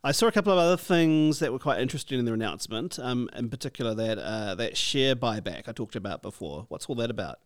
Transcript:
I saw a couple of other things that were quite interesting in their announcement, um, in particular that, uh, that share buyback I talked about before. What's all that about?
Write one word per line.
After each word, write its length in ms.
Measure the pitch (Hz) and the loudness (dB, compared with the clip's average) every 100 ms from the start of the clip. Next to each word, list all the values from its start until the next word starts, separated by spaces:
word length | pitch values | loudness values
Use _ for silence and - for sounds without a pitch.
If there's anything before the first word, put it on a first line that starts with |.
I 100 | 135 | 0
saw 140 | 143 226 | 2 4
a 60 | |
couple 200 | 214 202 | 4 4
of 60 | 180 | 6
other 180 | 170 180 | 6 4
things 600 | - 175 160 156 156 147 | 4 4 6 6 4 4
that 120 | 147 | 0
were 80 | 127 | 0
quite 220 | 147 104 | 0 0
interesting 380 | 131 143 - 131 | 0 -4 -4 -2
in 80 | 120 | 0
their 80 | |
announcement, 640 | 113 110 80 - 110 170 - | 0 -2 -4 -6 -6 -6 -6
um, 320 | 123 123 120 | -4 -2 -4
in 140 | - 120 | -4 -6
particular 460 | 120 - - 117 | -6 -8 -4 -2
that, 240 | 110 113 107 | 0 0 -2
uh, 360 | 71 110 104 92 | -4 -4 -4 -4
that 200 | 117 - | -4 -2
share 400 | - 143 135 127 | 0 2 4 4
buyback 500 | 120 107 95 78 - | 0 -2 -6 -10 -12
I 60 | |
talked 240 | 120 110 113 | -10 -8 -6
about 240 | 98 87 | -6 -8
before. 460 | 95 - 82 71 - | -10 -10 -10 -8 -10
What's 180 | - - | -12 -6
all 80 | 123 | -4
that 140 | 117 | -2
about? 280 | 113 85 - | -4 -8 -10